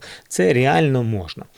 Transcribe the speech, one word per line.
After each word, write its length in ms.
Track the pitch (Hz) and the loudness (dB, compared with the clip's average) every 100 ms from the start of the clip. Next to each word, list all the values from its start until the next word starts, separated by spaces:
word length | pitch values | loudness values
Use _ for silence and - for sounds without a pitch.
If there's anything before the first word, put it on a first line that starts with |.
| - - _ | -10 -20 _
це 260 | - 185 | 0 2
реально 500 | 123 131 165 151 131 | 4 2 2 2 0
можна. 420 | 113 107 82 - - | 0 -4 -6 -14 -20